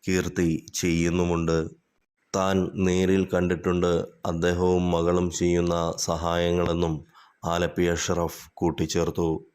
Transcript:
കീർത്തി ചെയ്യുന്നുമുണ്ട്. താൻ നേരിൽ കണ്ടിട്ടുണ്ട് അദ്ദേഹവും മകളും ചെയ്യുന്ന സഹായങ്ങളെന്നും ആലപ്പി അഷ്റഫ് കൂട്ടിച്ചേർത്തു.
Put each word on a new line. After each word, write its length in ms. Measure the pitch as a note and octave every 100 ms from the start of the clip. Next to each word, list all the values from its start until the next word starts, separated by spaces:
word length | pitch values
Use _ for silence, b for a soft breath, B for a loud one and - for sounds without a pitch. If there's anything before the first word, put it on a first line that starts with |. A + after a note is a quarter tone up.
കീർത്തി 480 | - F#2 E2+ - F2 D#2+ -
ചെയ്യുന്നുമുണ്ട്. 840 | - F2+ E2 E2+ F2 F2 E2+ E2 E2 D#2+ - _ _ _ _ _
താൻ 220 | G2 F#2+ F#2+ F2+ F#2+
നേരിൽ 460 | F#2 F#2 F#2 F#2+ F#2
കണ്ടിട്ടുണ്ട് 680 | F2+ F2+ F2 F#2 F2+ F2 E2+ - - -
അദ്ദേഹവും 580 | E2+ F2 F2 F2+ F2+ F2+
മകളും 380 | E2+ E2+ F2+ F2+
ചെയ്യുന്ന 440 | E2 F2 F2 E2+ E2+ E2 -
സഹായങ്ങളെന്നും 920 | - E2 E2+ E2+ F2 F2 F2 E2+ E2+ D#2 - B B B
ആലപ്പി 420 | E2 E2+ E2+ E2+ F2
അഷ്റഫ് 560 | E2+ - F2 E2+ - - -
കൂട്ടിച്ചേർത്തു. 760 | F2 D#2 D#2+ F2+ E2 E2 E2+ D#2 -